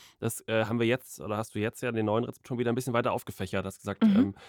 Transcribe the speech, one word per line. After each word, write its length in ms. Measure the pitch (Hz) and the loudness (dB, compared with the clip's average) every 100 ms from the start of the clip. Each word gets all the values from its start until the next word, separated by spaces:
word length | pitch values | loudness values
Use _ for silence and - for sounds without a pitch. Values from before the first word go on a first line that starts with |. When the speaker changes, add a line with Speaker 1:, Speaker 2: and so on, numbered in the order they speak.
| - - | -20 -6
Speaker 1:
Das, 220 | 113 - - | -6 -6 -2
äh, 160 | 113 | 0
haben 160 | 107 117 | 0 2
wir 60 | 117 | 2
jetzt, 340 | 123 - - | 0 -4 -14
oder 160 | 85 107 | -6 -6
hast 180 | 113 | -4
du 40 | 107 | -4
jetzt 240 | 107 - | -4 -4
ja 80 | 123 | -4
in 40 | |
den 120 | 113 107 | 0 2
neuen 180 | 110 | 2
Rezepturen 340 | 120 - - 120 | 0 -8 -8 -2
wieder 140 | 120 | 0
ein 20 | |
bisschen 200 | 117 123 | 0 0
weiter 180 | 117 120 | 0 0
aufgefächert. 540 | 104 - - 95 95 95 | -2 -6 -8 -4 -4 -6
Hast 140 | - | -8
gesagt, 260 | 101 98 226 | -8 4 6
Speaker 2:
Mhm. 100 | 202 | 6
Speaker 1:
ähm, 180 | 285 - | 4 0